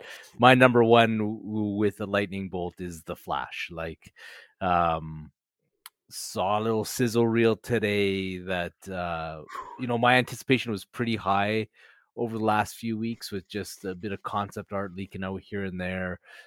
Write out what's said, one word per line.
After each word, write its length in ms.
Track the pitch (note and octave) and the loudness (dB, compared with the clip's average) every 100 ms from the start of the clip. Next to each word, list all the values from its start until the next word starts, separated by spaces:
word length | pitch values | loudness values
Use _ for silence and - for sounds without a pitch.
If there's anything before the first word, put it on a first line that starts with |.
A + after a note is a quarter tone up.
| - - - - | -18 -18 -12 6
my 160 | A#2+ | 8
number 280 | B2+ B2+ A#2+ | 10 8 8
one 340 | A2+ A#2 A2+ A2 | 8 8 6 2
w-, 200 | G#2+ A2 | -2 -4
w-, 340 | G#2 G#2+ G#2 G2+ | -6 -2 -2 0
with 240 | G#2 - | 0 0
a 60 | G2+ | -2
lightning 420 | G2+ G2+ G2 F#2+ | -2 -2 -6 -6
bolt 320 | F2+ F2 - | -6 -6 -8
is 220 | F2+ E2 | -10 -10
The 120 | D#2+ E2+ | -10 -10
Flash. 520 | - C#2+ B1 - - | -6 -6 -6 -10 -10
Like, 400 | E2 E2 D2+ - _ - - - - | -8 -10 -10 -20 _ -20 -20 -20 -6
um, 720 | F#2+ F2 E2+ D#2+ D#2 D#2 D#2 _ _ _ _ _ - _ _ | 0 2 2 0 -4 -12 -14 _ _ _ _ _ -20 _ _
saw 480 | - - A2 G2 G#2 | -14 -8 -2 0 0
a 40 | |
little 220 | A2+ A2 | 0 0
sizzle 440 | G#2+ - A#2+ A2+ A#2 | -2 -2 0 4 4
reel 280 | A2+ A2+ G#2+ | 4 4 2
today 800 | - A#2 G#2 G#2 G2+ G2 F#2+ F2+ | 0 0 2 2 2 0 -2 -6
that, 500 | F2+ F2+ F2 - - | -4 -2 -4 -8 -10
uh, 540 | F#2 F2 E2 D#2+ D#2 D2+ - - - | -6 -4 -4 -6 -10 -12 -14 -14 -10
you 60 | B2 | -4
know, 120 | A#2+ | 2
my 160 | A#2+ | 6
anticipation 580 | B2+ A#2+ A#2+ - B2+ A#2 | 4 2 -4 0 0 0
was 120 | G2+ | -8
pretty 320 | - - A#2 G#2+ | -8 -6 -4 -2
high 520 | F#2+ G2 G2+ A2 G#2 _ - _ _ - | 0 0 2 -2 -4 _ -20 _ _ -6
over 220 | A#2 A2+ | -6 0
the 60 | |
last 320 | A2 G#2+ G#2 - | 2 2 2 -4
few 220 | A#2 A2 | -6 -4
weeks 320 | A2+ A#2 - | -4 -8 -8
with 180 | G2+ - | -10 -8
just 360 | G#2 F#2 - | -8 -8 -10
a 100 | G2 | -10
bit 180 | F#2 G#2 | -8 -8
of 100 | G2 | -8
concept 500 | - G#2 G2+ - - | -6 -4 -4 -8 -8
art 220 | G2+ G2 | -6 -6
leaking 280 | F2+ G2 F#2+ | -8 -10 -6
out 180 | F#2+ F#2+ | -6 -6
here 220 | - G2+ | -8 -6
and 160 | G2 F2+ | -6 -6
there. 380 | F2+ F#2 F#2 F2 _ - | -6 -4 -6 -8 _ -20